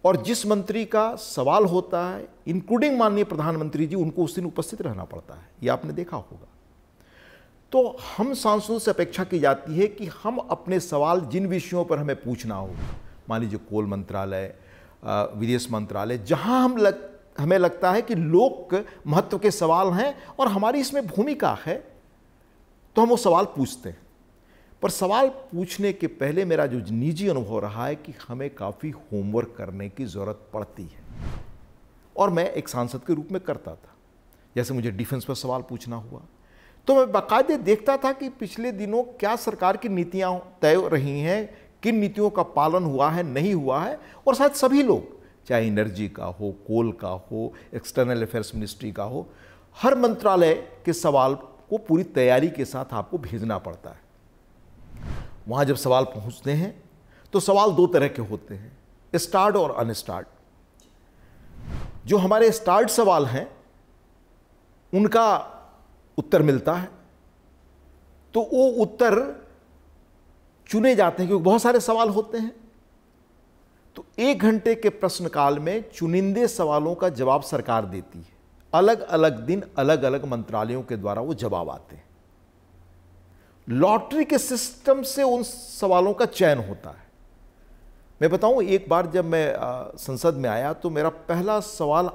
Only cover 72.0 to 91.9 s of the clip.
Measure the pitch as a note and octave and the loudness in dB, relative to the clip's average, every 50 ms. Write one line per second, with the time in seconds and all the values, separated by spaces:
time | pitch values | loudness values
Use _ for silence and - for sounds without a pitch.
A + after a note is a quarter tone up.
72 | A#3 A3 G3 G#3+ G#3+ - - A3+ A3 A3+ - - - - _ _ _ _ _ _ | 2 2 2 0 -2 -2 -6 -6 -6 -6 -8 -14 -20 -20 _ _ _ _ _ _
73 | _ _ _ _ _ _ _ _ _ _ _ _ _ _ _ _ _ _ _ - | _ _ _ _ _ _ _ _ _ _ _ _ _ _ _ _ _ _ _ -20
74 | - _ _ - A3+ C4+ C#4+ F3+ F#3+ A3 A3 G#3+ A3 A3+ A3+ A3+ A3 G#3 G3+ - | -20 _ _ 0 2 2 2 4 4 4 4 4 2 0 0 2 0 -2 0 0
75 | - F3+ - - F3 D#3+ - D3+ C#3+ C#3+ C#3+ D3 D3+ E3 G3 A3+ A3 - - - | -4 -4 -2 -4 -8 -4 0 2 2 2 2 0 -2 -4 -4 -4 -6 -10 -8 -6
76 | E3+ E3 E3+ F#3 F#3+ G3 G3 A3+ A#3+ A3+ A#3 - F3 D3+ D3 D3 D3+ E3 F3 - | -2 0 2 2 2 2 2 2 0 0 2 0 0 2 2 0 0 0 -2 0
77 | F#3+ F3+ D3 A#2 C3 C3 C3+ C#3+ C#3 - - B2+ A#2 - A#2 A2+ G#2 F#2 F#2 F#2+ | -2 -2 0 0 2 2 2 2 0 -2 -6 -4 -2 0 -2 -2 -2 -4 -8 -12
78 | F2 - - E2+ E2 - _ _ _ _ _ _ _ _ - E3 F#3+ G#3+ A#3 G#3 | -12 -14 -18 -20 -20 -20 _ _ _ _ _ _ _ _ 2 4 4 4 4 2
79 | - - F3 D#3+ D#3+ D#3+ C3 A2 A2+ C3 F3+ G3+ - - - - C3 C#3+ D#3+ D3+ | -2 -2 2 4 4 2 2 0 -4 -4 -4 -4 -4 -6 -4 0 2 2 2 2
80 | C3 C3 C3 C#3 C#3 C#3 B2 A#2 G#2+ - A2+ G#2+ A2 A2+ A#2+ C3 A#2+ - B2 G#2 | 2 0 0 -2 -4 -6 -6 -8 -6 -4 -4 -4 -2 -2 -4 -8 -6 -8 -8 -6
81 | F#2+ G#2 G2+ A2 A#2+ D3+ D#3+ G#2 A#2+ G#2+ F#2+ F2 E2+ D2+ B1+ - - - - D2+ | -4 -4 -4 -4 -4 -6 -6 -6 -4 -4 -2 -4 -4 -6 -10 -12 -16 -20 -20 -20
82 | _ _ _ _ _ _ _ _ _ _ _ _ _ _ _ - - _ _ - | _ _ _ _ _ _ _ _ _ _ _ _ _ _ _ -20 -20 _ _ -20
83 | _ _ _ - _ _ _ - _ _ _ _ _ - A#2 B2+ D#3+ G3 G#3+ A3+ | _ _ _ -20 _ _ _ -20 _ _ _ _ _ -4 0 2 4 4 4 2
84 | A3+ - C4+ D#4 D4+ D4+ D4+ B3+ - - B3+ A#3 - - - - - - C4+ C4+ | 0 -2 -2 -2 0 2 2 0 0 -2 -4 -6 -6 -8 -12 -2 2 2 2 2
85 | B3 C4 - C#4+ C#4 B3+ A#3+ A#3+ A#3+ - - - - - - - G#3 F#3+ F#3 F3+ | 0 -6 -2 0 2 2 2 0 -4 -8 -10 -14 -16 -16 -8 -4 0 2 4 4
86 | F#3 G3+ G3+ - A#3+ - - - F#3+ E3 C#3+ B2 G#2+ G2 G2+ - - E2+ D2+ - | 4 2 2 0 -2 -2 2 2 4 4 4 2 -2 -8 -10 -12 -14 -18 -18 -18
87 | - _ _ _ - - _ - - - _ _ - _ - - - - - - | -20 _ _ _ -20 -20 _ -20 -20 -20 _ _ -20 _ -20 -20 -20 -20 -20 -20
88 | - _ - _ D3+ E3 F3 F#3 G#3+ A3 C4 C4 G3 F#3 F#3+ G3 F#3+ D3 E3 E3+ | -20 _ -4 _ 2 2 2 4 4 4 4 4 2 2 0 0 2 2 0 0
89 | F3+ E3 D#3 F#3 E3+ E3 E3 D#3+ D#3 C#3+ - - - B2 B2 C3 C3+ - - - | 0 0 0 0 0 2 0 0 0 0 -2 -4 -4 -6 -6 -8 -10 -14 -14 -14
90 | - - C3 A#2 - - D3 C3+ C3 A#2+ G#2 A2+ C3 D3 D#3+ - - F3 D#3+ D3 | -10 -8 -8 0 0 0 0 2 -2 -2 -2 -2 -2 -4 -6 -4 -6 -4 -2 0
91 | D3+ D#3+ D#3+ - - - E3+ F3 F3 G#3 G#3+ G#3+ G3+ G#3 - - E3 D3 | -2 -2 -2 -4 -6 -4 -2 -2 0 0 0 -2 -2 -6 -6 -4 0 2